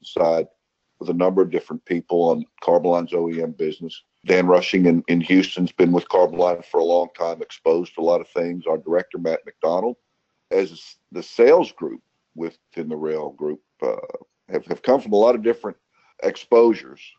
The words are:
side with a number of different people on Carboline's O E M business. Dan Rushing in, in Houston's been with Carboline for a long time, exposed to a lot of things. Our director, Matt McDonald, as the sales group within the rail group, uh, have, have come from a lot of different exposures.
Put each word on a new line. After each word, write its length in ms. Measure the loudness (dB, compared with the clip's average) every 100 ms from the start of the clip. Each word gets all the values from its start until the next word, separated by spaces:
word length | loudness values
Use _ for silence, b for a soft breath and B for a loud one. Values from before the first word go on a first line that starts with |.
side 440 | -12 -2 0 0 -4 _ _ _ _ _
with 120 | -6
a 40 |
number 280 | 0 0 2
of 100 | 0
different 320 | -2 -8 -16 -6
people 380 | -8 -2 0 2
on 160 | 0 -6 _
Carboline's 520 | 0 2 2 -2 -2
O 160 | -4 -4
E 140 | -6
M 80 | -8
business. 520 | -6 -8 -6 -14 -16 _ _ 0
Dan 220 | 2 4
Rushing 380 | 4 4 2 4
in, 180 | 2 0
in 140 | -2
Houston's 500 | 2 2 2 -4 -6
been 200 | 2 2
with 140 | 2 0
Carboline 540 | 2 2 2 0 -2
for 160 | -4 -2
a 40 |
long 240 | 2 0 0 -6
time, 240 | -8 -6
exposed 540 | -12 -4 0 0 -2 -4
to 60 |
a 20 |
lot 180 | 0 0
of 60 | -2
things. 360 | -6 -6 -6 -6
Our 100 | -6
director, 400 | -2 -4 -4 -8
Matt 280 | -6 -6 -8
McDonald, 500 | _ -2 -2 -4 -8 _ _ _ _ _
as 440 | -2 -2 -10 -20 -20 _
the 120 | -14
sales 480 | -10 2 4 4 2
group 300 | -8 -12 -12 _ _ _ -12
within 540 | -12 -12 _ -12 -10
the 80 | -8
rail 320 | -6 -6 -8
group, 300 | -8 -8 -8 _ _
uh, 140 | -6 -6 -10 -16 -18 _ _
have, 160 | -8 -6
have 160 | -6
come 180 | 0 0
from 140 | 2
a 40 | 2
lot 180 | 4 4
of 80 |
different 340 | 0 -2 -8 -14 _ _ _ _
exposures. 800 | -6 -6 2 4 4 2 -8 -20 -20